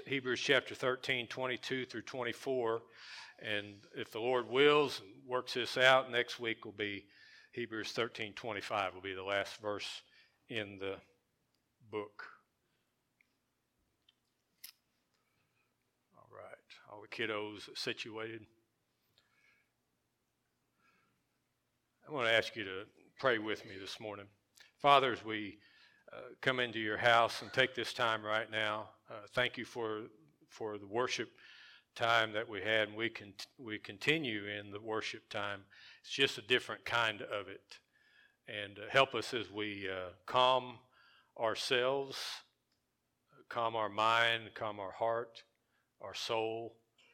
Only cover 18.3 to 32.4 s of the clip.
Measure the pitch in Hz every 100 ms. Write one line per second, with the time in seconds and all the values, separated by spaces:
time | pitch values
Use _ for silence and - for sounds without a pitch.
18.3 | 113 107 _ _ _ _ _ _ _ _
19.3 | _ _ _ _ _ _ _ _ _ _
20.3 | _ _ _ _ _ _ _ _ _ _
21.3 | _ _ _ _ _ _ _ - 147 117
22.3 | 113 107 113 98 95 107 _ - - 131
23.3 | 117 107 107 110 95 95 - 110 101 98
24.3 | _ _ _ - _ 143 139 131 104 107
25.3 | 107 104 - _ - - _ - 107 123
26.3 | - - 127 123 113 107 104 120 117 113
27.3 | - 110 131 127 - 110 - 117 110 107
28.3 | 107 110 107 107 107 92 - - 113 104
29.3 | - 123 123 110 - 113 107 117 - 156
30.3 | _ 151 - 113 104 101 110 123 - 117
31.3 | - - - - - _ - 117 117 110
32.3 | 107